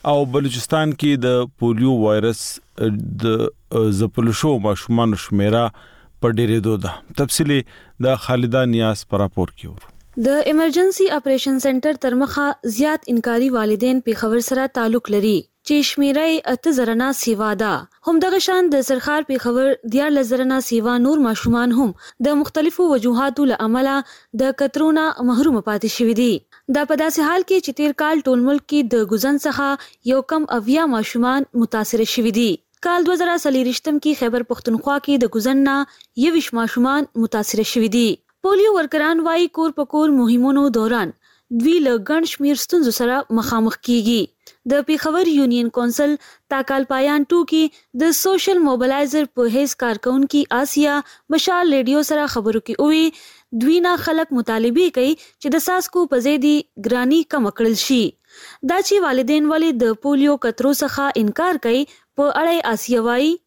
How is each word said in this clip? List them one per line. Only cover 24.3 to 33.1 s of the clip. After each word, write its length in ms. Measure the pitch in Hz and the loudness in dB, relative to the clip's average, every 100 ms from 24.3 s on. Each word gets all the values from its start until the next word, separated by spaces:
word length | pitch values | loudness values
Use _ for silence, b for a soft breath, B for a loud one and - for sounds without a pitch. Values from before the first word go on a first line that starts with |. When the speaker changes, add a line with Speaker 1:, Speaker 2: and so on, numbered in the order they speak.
| 220 | -2
Speaker 2:
د 160 | 262 262 | -2 0
کترو 300 | 277 294 311 | -2 2 2
نه 160 | 311 320 - 254 | 2 0 0 0
محروم 320 | 240 311 226 220 | 2 2 2 -2
پاتې 260 | 208 220 - | -4 -4 0
شوي 220 | 233 220 | 0 2
دي. 120 | 240 185 _ b - | 2 0 _ b -4
دا 80 | 277 | -2
په 120 | 294 | 0
داسې 240 | 302 311 320 302 | 0 0 0 0
حال 120 | 359 359 | 0 2
کې 80 | 381 | 0
چې 60 | - 269 | 0 -2
تیر 180 | 294 277 | -2 0
کال 240 | 302 320 269 | 0 0 0
ټول 100 | 254 | 2
ملک 180 | 247 285 - | 2 0 0
کې 240 | 294 233 | -2 0
د 160 | 240 208 | 0 0
ګوزن 340 | 214 262 285 | 0 0 0
څخه 240 | 302 262 277 277 B B 233 | -2 -2 -2 -4 B B -2
یو 80 | 262 262 | -2 0
کم 220 | 320 311 | -4 -2
اویا 380 | 240 208 302 320 | -4 0 0 2
ماشومان 600 | 226 214 240 247 269 269 | 0 -2 -2 0 0 -2
متاثره 600 | 240 226 220 214 226 220 | -2 -2 -2 -2 -2 -2
شوي 260 | - 226 208 | 0 0 0
دي. 140 | 233 160 _ _ | 0 -2 _ _
کال 200 | 349 349 | -2 0
دوه 100 | 330 | 0